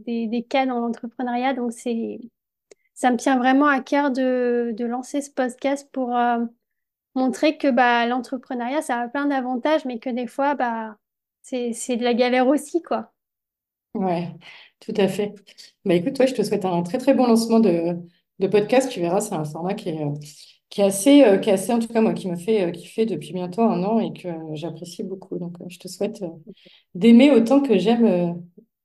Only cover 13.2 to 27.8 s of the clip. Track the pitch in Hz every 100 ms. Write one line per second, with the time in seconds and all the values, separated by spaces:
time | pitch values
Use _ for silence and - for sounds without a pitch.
13.2 | _ _ _ _ _ _ _ 214 190 170
14.2 | 175 - - - - _ - 214 190 190
15.2 | 208 202 _ - - _ 196 180 175 -
16.2 | 254 254 - 208 190 175 170 254 285 240
17.2 | 240 226 226 226 202 170 170 175 - _
18.2 | _ - 190 208 208 247 269 190 170 190
19.2 | 226 170 151 151 180 202 180 156 147 147
20.2 | - - - _ _ - 196 196 277 285
21.2 | 247 190 220 190 - 233 226 226 214 -
22.2 | 190 175 226 220 170 170 - - 220 165
23.2 | - 180 180 180 226 147 196 226 175 151
24.2 | 180 160 160 151 165 170 175 - 190 190
25.2 | - 180 175 175 180 - 185 - 208 220
26.2 | 180 160 208 - - - _ 180 226 233
27.2 | 285 240 226 277 277 196